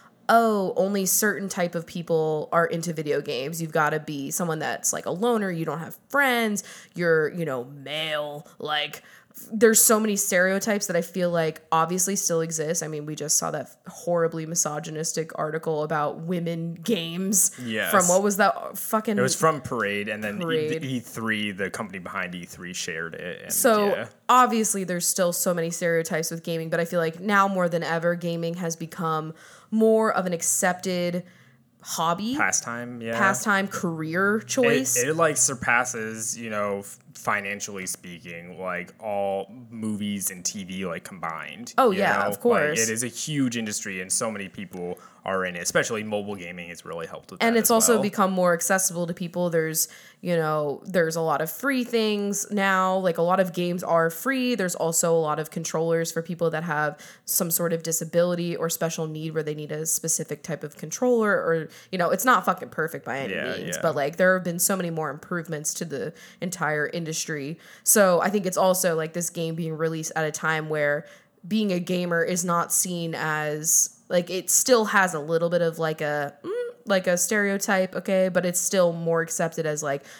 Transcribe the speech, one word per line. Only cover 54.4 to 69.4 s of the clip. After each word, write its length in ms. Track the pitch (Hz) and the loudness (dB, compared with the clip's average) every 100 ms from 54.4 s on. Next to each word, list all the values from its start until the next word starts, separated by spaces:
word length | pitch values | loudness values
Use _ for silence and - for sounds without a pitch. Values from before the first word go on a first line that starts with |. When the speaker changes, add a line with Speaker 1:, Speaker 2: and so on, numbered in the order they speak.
| 247 226 | 0 0
Speaker 1:
There's 180 | 180 | -2
also 400 | - 165 165 170 | 0 0 2 4
a 60 | 165 | 4
lot 180 | 151 151 | 2 -2
of 140 | 151 | -4
controllers 640 | 175 160 160 165 165 165 | -6 -4 -2 2 2 0
for 80 | 165 | -4
people 280 | 165 170 165 | -6 0 0
that 120 | 156 | 0
have 340 | 170 151 151 151 - - - | -2 0 0 -4 -18 -16 -4
some 260 | - 175 | -2 0
sort 220 | 165 170 | 0 0
of 100 | 165 | 0
disability 720 | 165 165 160 170 175 175 175 - | -2 -2 0 2 2 2 -2 -2
or 140 | 165 | -2
special 360 | - 165 165 156 | -2 -2 -2 -6
need 280 | 156 160 | -6 -4
where 100 | 156 | -4
they 100 | 151 | -4
need 180 | 151 151 | -6 -6
a 120 | 151 156 | -6 -2
specific 580 | - 165 - 156 147 | -2 -2 -4 -4 -8
type 200 | - 147 | -6 -8
of 140 | 147 - | -8 -12
controller 540 | 156 - 247 233 214 | -10 -2 2 4 4
or, 360 | 180 - 165 156 - - | 2 2 0 -2 -14 -8
you 60 | 185 | 0
know, 120 | 175 | 0
it's 140 | 185 | 2
not 220 | 262 202 185 | 4 4 4
fucking 240 | 180 127 | -2 -4
perfect 340 | - 160 143 - | -4 -4 -4 -6
by 140 | 135 | -6
any 140 | 123 | -4
Speaker 2:
Yeah, 180 | 87 73 92 | -4 -4 -6
Speaker 1:
means, 180 | - - | -6 -2
Speaker 2:
yeah. 60 | |
Speaker 1:
but, 140 | 160 143 | 0 0
like, 180 | 139 165 | -2 2
there 180 | 185 | 4
have 120 | 185 175 | 4 0
been 140 | 170 | -2
so 180 | - 190 | 0 0
many 120 | 175 | -2
more 200 | 160 151 | -4 -4
improvements 640 | 147 - 175 165 151 151 - | -6 -6 -6 -4 -6 -6 -6
to 80 | 156 | -6
the 280 | 135 151 - - - | -6 -6 -8 -20 -8
entire 480 | 185 - 151 151 143 | -8 -2 -2 0 -2
industry. 720 | 170 160 160 - 151 139 165 - - | -4 -4 -4 -4 -6 -6 -10 -14 -6
So 380 | - 220 190 175 | 2 6 8 6
I 80 | 196 | 4
think 160 | 208 185 | 2 0
it's 100 | 165 | 4
also, 380 | 185 185 180 160 | 4 4 2 2
like, 160 | 160 | -2
this 180 | 175 170 | -4 -4
game 260 | 175 | -4